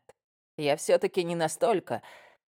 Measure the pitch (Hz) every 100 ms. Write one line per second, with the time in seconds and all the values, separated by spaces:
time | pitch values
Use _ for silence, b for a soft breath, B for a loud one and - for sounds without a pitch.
0 | _ - _ _ _ - 147 151 - 180
1 | 190 190 170 170 156 - 175 196 - 117
2 | B B B B _